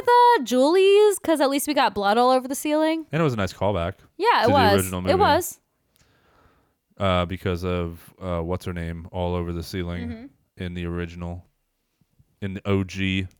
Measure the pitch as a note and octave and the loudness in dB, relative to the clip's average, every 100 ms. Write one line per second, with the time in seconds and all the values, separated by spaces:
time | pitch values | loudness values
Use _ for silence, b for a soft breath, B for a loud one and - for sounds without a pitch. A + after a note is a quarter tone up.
0 | A#4+ A#4+ A#4+ A#4+ A3+ B3 C#4 F#4 F#4+ G4+ | 6 6 6 4 2 2 4 4 6 6
1 | G#4+ G4 - D#4 C#4 C#4 C#4+ C#4+ A#3+ G3+ | 6 2 0 0 2 0 -2 0 0 0
2 | G3+ A3 B3 B3+ B3+ C#4 D#4 D4+ D#4 E4 | 0 4 4 2 0 -6 -2 0 0 -2
3 | D#4 D#3 D#3+ A#2 F#2+ - G2 G2 E2+ - | -4 -2 0 0 -4 -2 -2 -2 -4 -6
4 | _ - G#4 D4 A3 C#4 A3 G3+ F#3 F#2 | _ -4 0 2 4 4 4 4 0 -4
5 | F2+ F#4 F#4+ D4+ F4+ - _ _ _ _ | 0 2 4 2 -2 -12 _ _ _ _
6 | _ _ _ _ _ _ _ _ _ - | _ _ _ _ _ _ _ _ _ -4
7 | G2 F2+ F2 F#2 G2 F2 F2+ F2+ E2+ E2 | -2 0 -2 -4 -4 -4 -4 -4 -4 -8
8 | - - F#2 F2 E2 F2+ - F2 E2 E2+ | -20 -14 -8 -6 -4 -6 -6 -8 -8 -10
9 | E2+ F#2 F2 F2 F2 E2+ E2 F#2+ F2 F2 | -12 -6 -4 -4 -4 -6 -8 -8 -6 -8
10 | D#2+ C3 C4+ _ _ - F2+ F2 E2+ F2 | -8 -12 -16 _ _ -12 -10 -8 -8 -6
11 | E2+ E2+ F2 F2 - _ _ _ _ _ | -8 -10 -10 -10 -14 _ _ _ _ _
12 | _ _ _ - G2+ F#2 G2+ G2 F#2+ F#2+ | _ _ _ -12 -10 -8 -2 -2 -2 -4
13 | F#2+ F#2+ F#2+ _ | -2 -2 -4 _